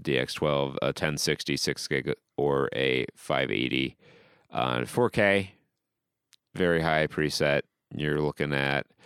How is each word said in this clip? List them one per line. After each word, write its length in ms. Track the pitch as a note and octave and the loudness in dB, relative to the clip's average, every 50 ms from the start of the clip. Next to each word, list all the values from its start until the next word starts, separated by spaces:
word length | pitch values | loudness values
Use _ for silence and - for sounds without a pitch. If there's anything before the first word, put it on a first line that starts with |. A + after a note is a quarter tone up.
D 160 | - - C2+ B1 | -4 0 0 0
X 160 | C2 - - | 0 -2 -2
twelve, 440 | - D#2 D2+ C#2+ C#2 C#2 C#2 C2+ - | -2 0 0 2 2 0 -2 -2 -2
a 100 | A1+ C#2 | -2 -2
ten 240 | C#2+ - F2 D#2 D2+ D2 | -2 -2 -2 -2 -2 -2
sixty, 380 | - D#2 D2 - - - C#2+ | -2 -2 -2 -2 -2 -4 -2
six 300 | C#2+ - D2+ C#2 - - | -2 -2 -2 -4 -4 -4
gig, 260 | - D#2 C2 A#1 C#2+ - _ _ _ - | -4 -4 -4 -2 -4 -6 _ _ _ -4
or 320 | - C#2+ C#2+ C#2 C#2 C#2 - - | -2 0 2 2 2 0 -2 -2
a 320 | A#1+ C2+ C2 B1+ C2 A1 - - | -2 0 0 0 0 -2 -4 -10
five 360 | - - - C#2+ C2 C#2 - | -14 -6 -2 0 0 0 0
eighty. 460 | G1+ G#1 B1+ B1+ C2+ C2 C2 B1+ - _ - - - - - _ _ _ _ - | 0 -2 -2 0 0 -2 -2 -4 -6 _ -20 -20 -20 -20 -20 _ _ _ _ -8
Uh, 340 | - - B1 B1+ B1 A#1+ B1 | -4 -2 -2 0 0 -2 -4
four 260 | - - A#2+ B2 - | -2 0 0 0 2
K, 420 | - A#2+ G#2 G2+ G2 G2 F#2+ F#2+ - _ _ _ _ _ _ _ _ _ _ _ _ _ _ _ - _ _ _ - | 4 4 4 6 4 4 0 -2 -12 _ _ _ _ _ _ _ _ _ _ _ _ _ _ _ -20 _ _ _ -2
very 260 | F#2 F2+ F2 E2+ E2 | 0 2 4 4 4
high 240 | D#2+ E2 D#2 D#2 D#2 | 2 2 2 2 2
preset. 560 | D2+ - D#2 D2+ D2 - - D#2 D2 C#2+ C#2+ - _ _ _ _ - - | 0 0 -2 -2 0 0 0 2 2 2 2 0 _ _ _ _ -12 -8
You're 260 | - D2+ D2+ D2 D2+ | -4 -2 0 0 0
looking 320 | D2+ D2 - - D#2 D2 | 0 -2 -2 -2 -2 -2
at 340 | C#2+ C#2 C#2 C#2 C#2 C#2+ - _ _ _ - | 0 0 0 2 0 0 -4 _ _ _ -20